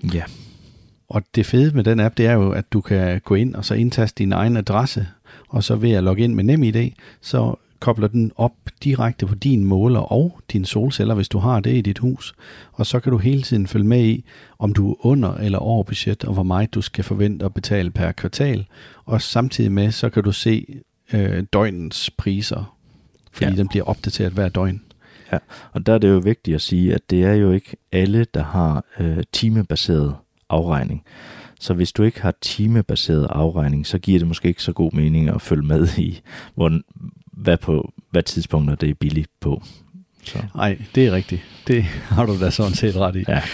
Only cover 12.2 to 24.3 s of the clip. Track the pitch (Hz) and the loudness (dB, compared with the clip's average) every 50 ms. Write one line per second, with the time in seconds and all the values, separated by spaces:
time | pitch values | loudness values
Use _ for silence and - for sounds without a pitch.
12.2 | - - - _ - - - - - - _ - 113 - - 127 - 139 127 110 | -8 -16 -20 _ -20 -20 -20 -20 -20 -14 _ -6 -4 -2 -2 -2 0 0 0 2
13.2 | 92 127 139 139 131 - 123 107 98 92 - 107 101 107 120 123 117 113 113 117 | 2 2 0 0 0 0 0 0 0 0 0 2 2 4 4 4 4 2 2 0
14.2 | - - - - - - _ - 110 104 101 104 98 101 - - - 117 139 143 | -4 -12 -20 -20 -20 -20 _ -4 -4 0 2 2 2 0 0 0 2 2 2 2
15.2 | 117 92 92 - 104 104 98 - - 101 117 110 95 - 101 - - - 101 - | 2 0 -2 -2 -2 -2 -2 0 0 0 0 0 0 -2 -4 -4 -4 -4 -4 -4
16.2 | - - 101 95 92 92 92 92 107 107 - 104 98 - - - 95 - 101 101 | -4 -4 -2 0 0 0 0 0 0 0 -2 -4 -6 -4 -6 -6 -4 -4 -2 0
17.2 | 104 104 104 90 95 95 - - - - 104 101 90 87 87 - 90 82 - - | 0 0 0 -2 -4 -4 -4 -6 -4 -2 -2 -2 -2 -2 -2 -2 -2 -2 -4 -4
18.2 | - 92 - - 143 143 123 98 98 - _ - - - - - _ - 113 110 | -8 -6 -4 -2 -2 -2 -2 -4 -6 -8 _ -20 -20 -20 -20 -20 _ -4 -2 -2
19.2 | - - - 120 120 131 - - 113 104 98 98 101 107 110 - - 110 - 110 | -2 -2 -2 -2 -2 0 0 0 0 0 2 2 0 0 0 -2 -4 -2 0 0
20.2 | 104 104 101 - - 117 110 110 - - - 127 - _ _ _ _ - - 107 | 0 0 -2 0 0 0 0 0 -2 -8 -14 -20 -20 _ _ _ _ -4 -2 0
21.2 | 98 101 95 90 98 - - 101 107 107 95 87 82 78 - - - - - - | 0 0 -2 -4 -4 0 0 2 2 2 0 -4 -8 -8 -8 -8 -8 -8 -8 -6
22.2 | - 101 98 101 107 - - 85 98 - - _ _ _ _ _ _ _ _ _ | -4 -2 -2 -2 -4 -6 -6 -8 -8 -10 -14 _ _ _ _ _ _ _ _ _
23.2 | _ _ - - - 98 95 95 101 95 - 101 - - - - - 107 - - | _ _ -6 -2 -2 0 2 0 0 0 -2 -2 -2 -2 -4 -4 -4 -6 -4 -2
24.2 | 107 90 | -2 -2